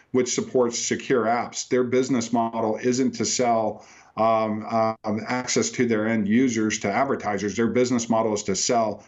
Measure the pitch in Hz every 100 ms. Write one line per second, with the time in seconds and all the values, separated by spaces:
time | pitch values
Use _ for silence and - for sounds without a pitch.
0 | _ 127 123 - 117 127 120 117 - 117
1 | - 131 110 120 101 - - 127 123 127
2 | 131 123 117 120 117 117 110 110 123 127
3 | 127 117 107 - 120 113 107 104 - -
4 | - - 110 110 110 107 107 113 110 110
5 | 113 107 107 127 123 123 - - 117 107
6 | 110 113 98 117 131 113 107 - 101 104
7 | 139 107 104 101 101 95 117 110 127 123
8 | 113 113 113 101 - 92 - 120 107 101